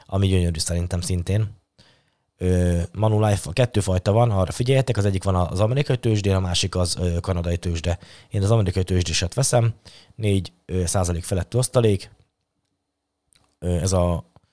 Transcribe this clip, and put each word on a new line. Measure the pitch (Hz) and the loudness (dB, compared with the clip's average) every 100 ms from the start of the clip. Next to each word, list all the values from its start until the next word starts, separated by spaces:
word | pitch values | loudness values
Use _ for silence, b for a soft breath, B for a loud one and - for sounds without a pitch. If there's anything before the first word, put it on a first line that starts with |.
| - | -6
ami | 95 98 | 0 2
gyönyörű | 92 87 82 | 2 2 -2
szerintem | - 87 87 90 | -4 -4 -2 -4
szintén. | 87 90 85 101 104 - _ _ b b b b _ - | -2 -4 0 -2 -2 -8 _ _ b b b b _ -4
Ö, | 90 90 90 85 85 | 0 2 2 0 -2
Manulife, | 98 107 107 107 98 - | -2 0 2 2 0 -2
kettő | - 120 107 | -2 0 0
fajta | 95 92 - | 0 0 2
van, | 113 120 | 2 2
arra | 98 92 | 2 0
figyeljetek, | - 123 135 127 107 | -2 0 0 0 0
az | 101 | 0
egyik | 95 | 0
van | 98 92 | 0 0
az | 87 90 | 0 0
amerikai | 107 135 - 127 | 0 0 0 0
tőzsdén, | 117 107 98 95 | 0 0 2 0
a | |
másik | 92 87 95 92 | 0 -2 -2 -2
az, | 87 - | -2 -2
ö, | 90 85 | -2 -2
kanadai | 82 90 85 87 | -2 -2 -2 -2
tőzsde. | 90 82 87 85 B B B | -2 -4 -2 -4 B B B
Én | 104 | -2
az | 98 | 2
amerikai | 117 95 95 | 2 2 0
tőzsdéset | 92 92 82 80 90 | 0 0 0 -2 -2
veszem, | - 139 123 117 - B B B - | -2 0 2 2 -2 B B B -6
négy, | 104 98 87 _ - | -2 0 -2 _ -6
ö, | 92 87 | -4 0
százalék | 101 87 85 | 0 -2 -4
feletti | - 92 - 120 | -4 -4 -2 -2
osztalék. | 127 127 113 98 - _ _ _ _ _ _ _ _ _ _ _ _ _ _ _ | 0 2 2 0 -6 _ _ _ _ _ _ _ _ _ _ _ _ _ _ _
Ö, | 85 87 | -2 0
ez | 92 | 0
a, | 92 87 85 - _ _ | 2 2 -2 -6 _ _